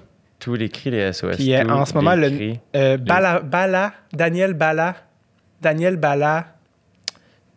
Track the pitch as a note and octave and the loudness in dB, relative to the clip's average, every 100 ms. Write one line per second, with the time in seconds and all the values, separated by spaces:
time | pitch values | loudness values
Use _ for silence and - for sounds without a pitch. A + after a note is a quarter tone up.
0 | - _ _ - A#2+ A#2+ A2 - C#3 A2+ | -12 _ _ -14 -6 -4 -4 -6 -4 -2
1 | G2 F#2 F#2 F2+ C3+ C3 A2+ C#3 C#3 D#3 | -2 -2 -4 -2 0 2 2 0 0 2
2 | E3+ F3 C#3+ C#3+ G#2+ A2+ - C#3+ C3+ C3+ | 2 4 2 0 -4 -8 -4 0 2 2
3 | B2 F3+ F#3+ F3 D3 F3 F#3+ F#3 G3+ - | 2 2 2 0 -2 -2 0 0 -2 -6
4 | _ D3+ E3+ F3 F#3+ D#3+ D#3 D#3 E3+ F3+ | _ -2 0 0 0 0 0 0 -2 -6
5 | - _ _ _ _ _ E3 D#3 F3+ F3+ | -16 _ _ _ _ _ -2 0 0 0
6 | D3 C#3+ D3 D#3+ E3+ _ _ _ _ _ | -2 0 0 -2 -6 _ _ _ _ _
7 | - - _ _ _ | -18 -18 _ _ _